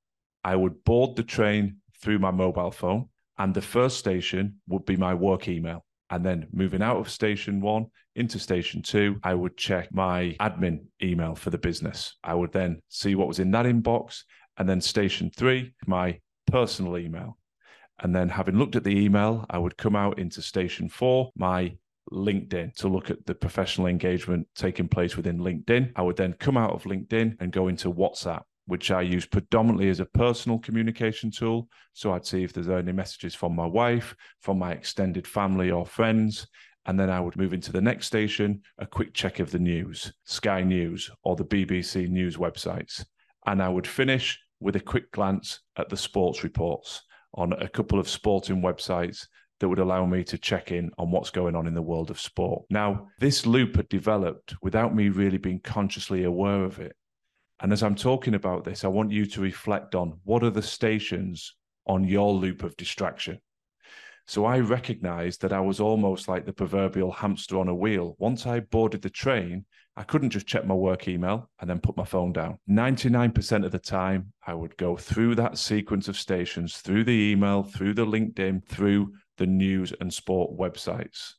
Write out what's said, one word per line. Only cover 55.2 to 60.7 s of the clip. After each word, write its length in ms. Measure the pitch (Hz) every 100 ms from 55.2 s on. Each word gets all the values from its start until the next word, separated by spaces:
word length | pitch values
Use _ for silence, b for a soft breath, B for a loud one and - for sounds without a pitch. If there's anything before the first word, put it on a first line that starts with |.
| 98 95
being 220 | 92 92
consciously 640 | - 107 98 - - 95
aware 400 | 90 87 101 101
of 160 | 92 95
it. 160 | 78 - _ _ _ _ _ -
And 120 | 95
as 120 | 104
I'm 100 | 107
talking 400 | 101 127 131 123
about 300 | 101 98 87
this, 180 | - 95
I 60 | 98
want 240 | 98 107
you 120 | 104 101
to 140 | 104
reflect 540 | 95 - - 101 -
on 240 | 92 85 82
what 180 | 95 117
are 80 | 117
the 120 | 104
stations 920 | 101